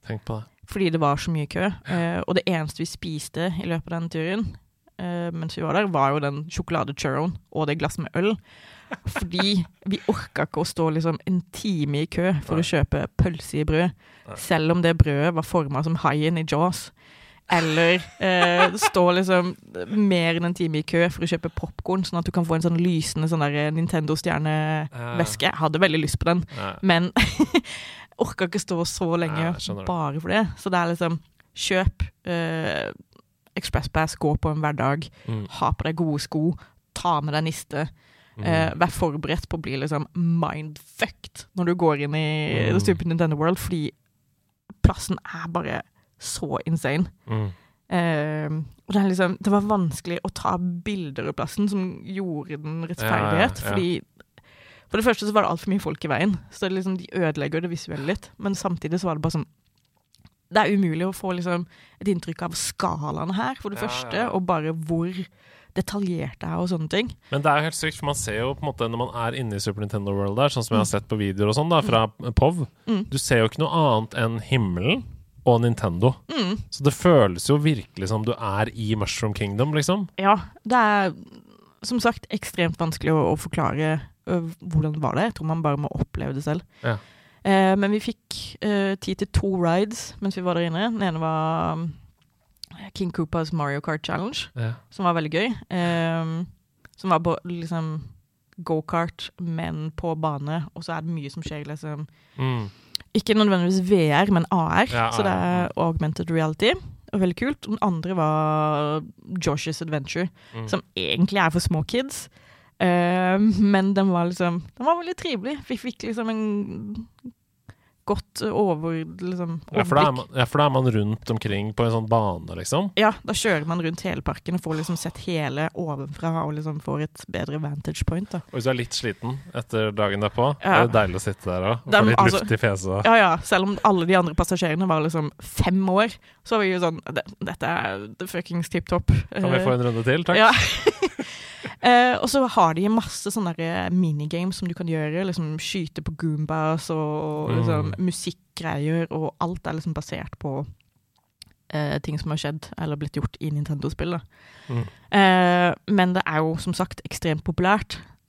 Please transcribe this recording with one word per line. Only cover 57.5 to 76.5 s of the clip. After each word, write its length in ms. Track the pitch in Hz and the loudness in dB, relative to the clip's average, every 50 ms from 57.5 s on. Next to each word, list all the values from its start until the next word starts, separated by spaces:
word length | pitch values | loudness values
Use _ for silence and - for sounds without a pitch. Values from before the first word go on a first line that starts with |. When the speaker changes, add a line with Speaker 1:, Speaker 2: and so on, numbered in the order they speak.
| 151 165 | -2 -2
Speaker 2:
det 80 | 170 175 | -4 -4
visuelle 340 | 165 - - - 160 147 139 | -6 -8 -8 -8 -8 -6 -2
litt, 240 | 156 202 220 - - - | -4 -4 -4 -6 -16 -16
men 160 | - 202 202 196 | -6 -2 -2 -2
samtidig 460 | 175 - 190 175 160 - 156 165 180 | -2 -2 -4 -4 -2 -2 -2 -2 0
så 40 | 185 | 0
var 100 | 180 156 | -2 -2
det 60 | 151 | 0
bare 100 | 156 165 160 156 | -2 -2 -2 -2
sånn, 60 | - _ _ _ _ _ _ _ _ _ _ _ _ _ _ _ _ - _ _ _ _ | -4 _ _ _ _ _ _ _ _ _ _ _ _ _ _ _ _ -20 _ _ _ _
det 60 | 170 | 0
er 180 | 214 214 156 202 | 2 4 4 4
umulig 280 | 196 196 170 156 160 175 | 4 2 2 0 0 -2
å 80 | 190 185 | -4 -4
få 200 | - - 190 180 | -6 -6 -4 -4
liksom 300 | 175 175 180 175 175 180 - - - - - _ _ | -4 -2 -2 -2 -2 -4 -6 -12 -20 -20 -20 _ _
et 60 | 196 | -2
inntrykk 340 | 202 196 175 - - 160 - 175 | -2 -2 0 -2 -8 -8 -6 -6
av 80 | 170 165 | -6 -6
skalaen 800 | - - - - _ - 175 165 156 147 147 151 156 156 170 190 | -6 -6 -6 -6 _ -2 -2 -2 -2 -4 -4 -4 -4 -4 -4 -4
her, 200 | 196 233 254 262 | -2 -2 -4 -6
for 140 | - - 208 | -6 -10 -10
det 100 | 202 - | -8 -6
Speaker 1:
Ja, 60 | 208 | -6
Speaker 2:
første, 260 | 220 - - - - - | -4 -4 -6 -6 -4 -4
Speaker 1:
ja, 100 | 208 240 | -2 -2
ja. 60 | 240 | 0
Speaker 2:
og 160 | - 190 185 | -2 -2 0
bare 280 | 180 180 160 151 160 160 | 0 0 0 0 -2 -4
hvor 400 | 165 160 151 170 165 170 180 185 180 185 - _ _ _ - - - - _ _ | -6 -4 -2 -2 -2 -2 -4 -4 -8 -10 -10 _ _ _ -20 -20 -20 -20 _ _
detaljert 640 | 190 190 - - 208 202 180 175 165 160 139 - _ | -4 -4 -4 -4 -4 -2 -2 -2 -4 -6 -8 -10 _
det 80 | - 160 | -8 -6
er 80 | 160 | -4
og 100 | 170 175 180 | -2 -2 -2
sånne 200 | 185 165 160 156 | -2 -4 -2 -2
ting. 220 | - 196 233 240 - _ _ - | -2 -2 -2 -2 -6 _ _ -4
Speaker 1:
Men 100 | - 139 143 | -4 0 2
det 80 | 160 | 4
er 60 | 139 | 4
jo 60 | 151 151 160 | 4 2 0
helt 60 | 156 | -4
sykt, 200 | - - 156 - - | -4 -4 -4 -4 -4
for 60 | 143 | -4
man 80 | 143 143 | -2 -2
ser 240 | - - 113 104 107 | -2 -4 -4 -4 -2
jo 140 | 120 131 139 | -2 -4 -4
på 80 | - 151 | -4 -4
en 80 | 147 127 | -6 -2
måte, 160 | - 120 113 | -2 -2 -2
når 80 | 113 | -2
man 160 | 117 123 - - | -4 -4 -4 -4
er 220 | 120 117 117 - 131 | -4 -4 -4 -2 -4
inne 140 | 127 113 104 | -4 -4 -4
i 40 | 101 | -4
Super 220 | - 110 98 104 | -4 -4 -4 -4
Nintendo 300 | 107 101 107 104 98 101 | -6 -4 -4 -4 -2 -2
World 240 | 98 98 98 98 101 | -2 0 0 0 2
der, 140 | 117 139 143 | 2 2 2
sånn 140 | - 127 117 | 2 0 -2
som 100 | - 113 | 2 2
jeg 40 | 107 | 2
har 100 | 104 - | 2 2
Speaker 2:
Mm. 40 | - | 0
Speaker 1:
sett 140 | 101 - | -2 -2
på 100 | - 110 | -2 -2
videoer 300 | 107 101 98 95 98 104 104 | 0 0 0 2 2 2 2
og 60 | 110 | 4
sånn 140 | 135 151 165 | 2 2 4
da, 120 | 170 156 | 4 2
fra 300 | - - 117 113 110 107 - _ | 4 4 4 4 2 2 -2 _
Speaker 2:
Mm. 140 | - 123 113 | -8 0 2
Speaker 1:
pov, 320 | - 131 151 175 175 139 - _ _ _ | 4 4 4 4 0 -4 -6 _ _ _
Speaker 2:
Mm. 220 | - 226 190 220 - | -2 -2 -2 0 -2
Speaker 1:
du 80 | 135 | -4
ser 200 | 135 - - 135 | -4 0 2 4
jo 100 | 117 110 | 4 4
ikke 120 | 110 - - | 4 2 -2
noe 100 | 156 147 | -2 0
annet 420 | - 165 156 139 113 107 110 110 - | 2 2 4 4 4 2 0 -2 -2
enn 220 | 127 117 113 113 113 | -2 -2 0 -2 -4
himmelen 640 | 104 - 135 127 110 95 87 87 92 135 190 262 220 - - - - _ _ - - | -2 0 2 2 2 2 0 0 0 0 0 0 -4 -10 -16 -18 -20 _ _ -2 4
og 160 | 127 120 117 | 4 4 6
Nintendo. 540 | 117 120 117 - - 98 82 87 104 127 131 - - | 4 2 2 2 0 -2 0 4 2 2 2 0 -8
Speaker 2:
Mm. 300 | - 302 294 214 180 | -6 -2 -2 0 0